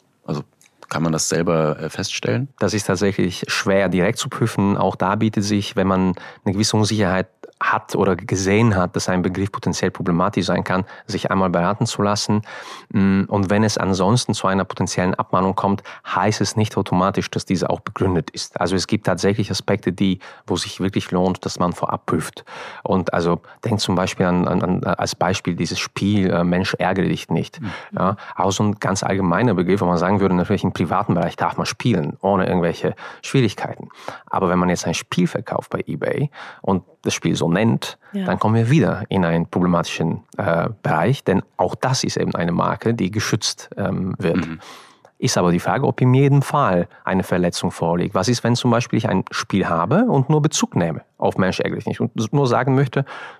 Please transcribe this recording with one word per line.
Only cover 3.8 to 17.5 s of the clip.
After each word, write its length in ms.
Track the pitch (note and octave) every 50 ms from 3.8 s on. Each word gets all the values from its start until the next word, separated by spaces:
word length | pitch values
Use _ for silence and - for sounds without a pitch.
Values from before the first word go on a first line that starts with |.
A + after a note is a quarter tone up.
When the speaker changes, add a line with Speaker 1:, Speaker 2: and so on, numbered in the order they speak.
| G2 F#2
Speaker 2:
direkt 300 | F2+ F#2 F2 G#2 A#2 -
zu 100 | - C3
prüfen. 480 | - - A#2+ A2 - - G2 G2+ G2+
Auch 200 | - F2+ F#2+ F#2
da 200 | - F2+ F#2 G2+
bietet 280 | G#2+ A2+ A2 G#2 A2 G2+
sich, 320 | G2+ G#2+ G2+ G2 - -
wenn 100 | G2 F#2+
man 280 | F#2+ F#2+ F#2 F#2+ F#2 F2+ - - - - - -
eine 80 | G#2+ F2+
gewisse 240 | G2 G#2+ - -
Unsicherheit 500 | G#2+ G#2+ G2 A2 G#2+ G#2 F2 F#2 F#2 F#2 - _ _ - - - -
hat 340 | - - G#2 A2 - - -
oder 180 | - G2 G2 F#2
gesehen 580 | E2+ F#2+ - - F#2 F#2+ F#2 G2 G#2+ A#2 A#2 G2+
hat, 180 | F#2+ F2+ F2 -
dass 140 | G2 - -
ein 140 | F#2 F#2 F2
Begriff 280 | F#2 F#2 F#2+ G2 G#2+
potenziell 400 | - - - - - - - F#2
problematisch 540 | - - - F#2 F2 E2+ F2+ G2+ G2+ G2+ F2
sein 200 | F2+ E2+ F2 F2+
kann, 200 | - F#2+ F#2 F#2+ - - - -
sich 240 | - G2 F2 - -
einmal 180 | G2 F#2+ F#2+ F#2
beraten 360 | E2+ F2 E2+ F2+ G#2 - -
zu 160 | A2 - - G#2
lassen. 400 | G#2 G#2 G#2 - - G#2+ G#2+ G#2+ - - - - - - - - - -
Mm, 300 | G2+ F#2+ G2 F#2+ G2 F#2+ -
und 200 | - G2 G2 F2
wenn 140 | G2+ G#2 A2
es 140 | A2 - -
ansonsten 560 | - F#2 G2 F2+ F#2 F#2+ A#2 B2 - - G2+
zu 140 | - - F#2+
einer 160 | F#2+ G2 F#2
potenziellen 500 | - - - F#2+ F2 - - F2+ F#2 F#2
Abmahnung 400 | - A2 - - F#2 F#2 F#2+ F#2+
kommt, 280 | - - G2 G2+ G2+ - - - - -
heißt 340 | - - F#2 F#2 G#2+ A2 - G#2
es 140 | - -
nicht 200 | G#2+ A2 G#2+ -
automatisch, 540 | A2 G2 - - F2+ F2+ G2 F#2+ F#2+ F#2 -
dass 160 | - - -
diese 240 | -